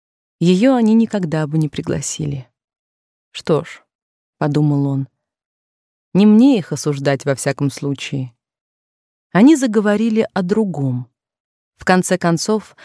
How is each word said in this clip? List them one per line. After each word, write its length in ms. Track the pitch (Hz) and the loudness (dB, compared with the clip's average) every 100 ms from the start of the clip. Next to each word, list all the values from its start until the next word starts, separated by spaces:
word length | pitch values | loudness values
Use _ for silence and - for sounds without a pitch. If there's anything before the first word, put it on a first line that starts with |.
| _ _ _ - | _ _ _ -2
Её 360 | 170 185 247 | 0 2 2
они 180 | 254 214 | 2 4
никогда 540 | 226 226 208 175 156 151 | 2 2 -2 -4 -4 -4
бы 100 | 160 | -2
не 140 | 151 | -4
пригласили. 760 | - - 160 - - 147 139 - _ _ _ _ _ _ _ _ | -4 -6 -6 -6 -8 -8 -8 -12 _ _ _ _ _ _ _ _
«Что 340 | - - 147 | -10 -2 -2
ж», — 200 | - - _ _ _ _ _ - | -4 -14 _ _ _ _ _ -6
подумал 500 | 151 143 151 143 139 | -2 0 0 0 -2
он, — 220 | 135 135 _ _ _ _ _ _ _ _ _ _ | -4 -6 _ _ _ _ _ _ _ _ _ _
«не 140 | 180 208 | 2 6
мне 320 | 214 269 240 | 6 6 4
их 140 | 151 | -2
осуждать 520 | 147 151 139 143 139 | -6 -4 -2 -2 -2
во 100 | 143 | -2
всяком 360 | 135 143 135 143 | -4 -4 -4 -4
случае». 640 | - 143 139 - 139 131 _ _ _ _ _ _ _ _ _ _ | -4 -8 -8 -8 -8 -8 _ _ _ _ _ _ _ _ _ _
Они 240 | 170 254 311 | 4 6 6
заговорили 720 | 254 214 208 208 226 220 - | 2 0 0 0 0 0 -2
о 80 | 196 | -2
другом. 680 | 180 208 208 143 135 123 123 _ _ _ _ _ _ - | -2 -2 -2 -4 -4 -4 -8 _ _ _ _ _ _ -6
В 80 | - | 0
конце 320 | 185 - 180 | 0 0 -2
концов, 580 | 175 165 - 214 - _ | 0 -2 -2 -4 -6 _